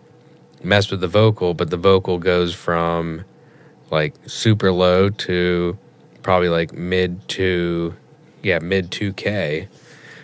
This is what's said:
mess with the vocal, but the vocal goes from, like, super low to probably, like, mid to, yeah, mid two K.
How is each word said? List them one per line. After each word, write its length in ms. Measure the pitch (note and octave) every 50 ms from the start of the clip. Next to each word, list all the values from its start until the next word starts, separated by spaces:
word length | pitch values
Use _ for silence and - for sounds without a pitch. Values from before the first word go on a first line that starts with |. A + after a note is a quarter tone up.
| - _ _ _ _ - - _ _ _ - - -
mess 280 | F2 G2+ G#2 G2+ -
with 100 | G2+ F#2
the 80 | F2+ E2+
vocal, 460 | F#2 G#2+ A2 A2 G#2+ - F2+ F2 E2+
but 160 | D#2 F2 D#2
the 60 | F2+
vocal 420 | F2 F2+ G2 F#2+ F#2 - F#2+ F2+ F2
goes 340 | E2+ F#2 F2+ F2+ F2 E2+ F2
from, 720 | - - F2 E2+ E2+ E2+ E2+ E2+ E2+ E2+ E2 D#2+ E2 F#2+ - _ - - - - - - - - _ _ -
like, 240 | D#2 D#2 D#2 D2+ - - -
super 460 | - - - - A2+ G#2+ G#2 - F#2+ F2+
low 380 | F2+ F2+ F2+ F2+ F#2 G2 G2+
to 680 | G2+ - - - F2+ F2 F2+ F2+ F2 F2 F2 F2 F#2 - - - - _ - _ - - -
probably, 260 | F#2+ F#2 F2+ F2+ F2
like, 240 | E2+ E2+ E2+ D#2+ -
mid 540 | D#2 F2 F2+ F#2 F#2 F#2 F2 F2 F#2+ - -
to, 680 | - - F#2+ F#2 F2+ F2 F2 F2 E2+ E2+ E2+ E2 F2+ - - _ - - - - _ - -
yeah, 160 | G2 F2 D#2+
mid 320 | D#2+ F2 G2 F#2+ F2+ F2+
two 220 | - - G#2 G2 F#2+
K. 560 | - - G2+ G#2+ G2+ E2+ D2+ D2+ D#2+ F#2+ - - - - - - - - - - -